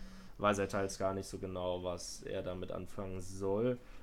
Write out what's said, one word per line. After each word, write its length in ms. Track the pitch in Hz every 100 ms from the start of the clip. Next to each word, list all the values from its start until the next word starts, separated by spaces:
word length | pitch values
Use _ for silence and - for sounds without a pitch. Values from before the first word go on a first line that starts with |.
| - - - -
weiß 200 | 104 101
er 100 | 98
teils 300 | 104 98 -
gar 160 | 95
nicht 120 | 98 95
so 100 | 95
genau, 440 | 92 90 90 90
was 380 | 90 87 - -
er 200 | - 95
damit 300 | 90 90 87
anfangen 480 | 87 95 - 98 92
soll. 560 | 92 98 98 101 120 123 - -